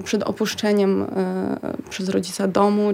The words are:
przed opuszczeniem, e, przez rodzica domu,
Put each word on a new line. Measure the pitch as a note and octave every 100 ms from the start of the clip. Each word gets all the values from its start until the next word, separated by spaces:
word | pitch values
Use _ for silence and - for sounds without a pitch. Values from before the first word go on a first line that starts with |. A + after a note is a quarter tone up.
przed | F#3 G#3
opuszczeniem, | - G3 G#3+ - G#3 G#3 G3 F#3+
e, | G3+ F#3+ F#3 F#3 F#3 - - - -
przez | - F#3+
rodzica | F#3+ F#3 - G3
domu, | G3 G3+ G#3 G#3